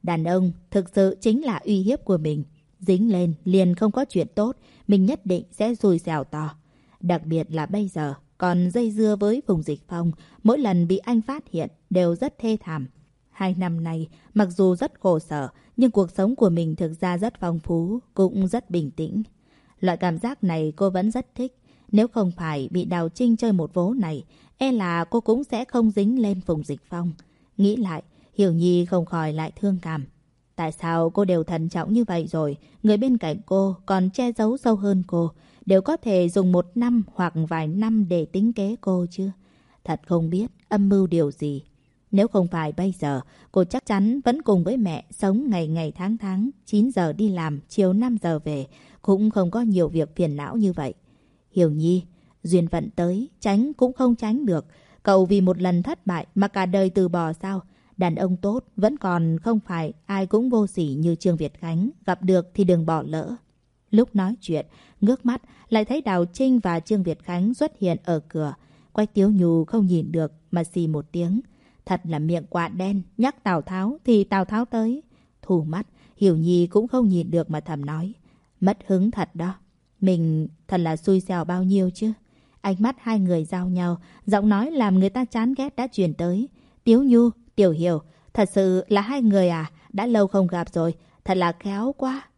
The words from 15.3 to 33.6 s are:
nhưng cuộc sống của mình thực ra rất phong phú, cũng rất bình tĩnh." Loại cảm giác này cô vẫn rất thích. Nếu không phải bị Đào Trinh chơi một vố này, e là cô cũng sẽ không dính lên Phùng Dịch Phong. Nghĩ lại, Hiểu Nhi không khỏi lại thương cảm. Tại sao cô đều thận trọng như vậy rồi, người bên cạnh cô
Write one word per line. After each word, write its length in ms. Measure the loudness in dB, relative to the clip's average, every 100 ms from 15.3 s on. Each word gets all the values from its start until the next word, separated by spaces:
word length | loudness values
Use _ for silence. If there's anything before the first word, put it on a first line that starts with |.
| -6 -6 _ _ 0
nhưng 140 | 2
cuộc 200 | 2 0
sống 260 | 0 -2 2
của 140 | 2
mình 260 | 2 -2 -2
thực 240 | -4 -2
ra 180 | -4 -2
rất 220 | -4 -4
phong 180 | -6 -4
phú, 400 | -2 -2 -2 -6 _
cũng 340 | 0 0 2 -2
rất 220 | -2 -4
bình 200 | -4 -4
tĩnh." 320 | -6 -6 -4 -6 _ _ _ _ _
Loại 160 | -2 0
cảm 220 | -2 -2
giác 260 | -6 -2
này 280 | -2 0 -4 0
cô 140 | -2
vẫn 200 | 0 -2
rất 240 | -4 -8
thích. 240 | -8 -10 _ _ _ 0
Nếu 160 | 2 2
không 220 | 0 -2 -2
phải 320 | -6 -4 -4
bị 140 | -4
Đào 240 | -2 -4 -4
Trinh 280 | 0 2 2
chơi 160 | 2
một 220 | 0 0
vố 200 | -2 -2
này, 300 | -2 -4 -6 -12 _ _ _
e 140 | -2
là 320 | 0 -2 -2
cô 160 | -2 -2
cũng 240 | 0 -2
sẽ 200 | -2 -6
không 260 | -2 2 2
dính 320 | 2 0 2
lên 180 | 0 -2
Phùng 240 | -4 -4
Dịch 160 | -4 -10 _
Phong. 240 | -6 -6 -8 _ _ _ 0
Nghĩ 200 | 2 2
lại, 260 | -4 -6 _ _ _
Hiểu 180 | 0 2
Nhi 320 | 2 2 2
không 220 | 2 -2 -2
khỏi 260 | -4 -4
lại 200 | -4 -8 -4
thương 220 | -4 -4
cảm. 220 | -4 -8 -10 _ _ _ _ -8
Tại 160 | -8
sao 380 | -6 -2 0 0
cô 140 | 0
đều 200 | 0 0
thận 240 | 0 -4 -4
trọng 240 | -4 0
như 120 | 0
vậy 220 | 0 -4 -4
rồi, 300 | -4 -4 -6 _ _
người 140 | 2 2
bên 200 | 2 0
cạnh 200 | -2 -8 -2
cô 300 | 0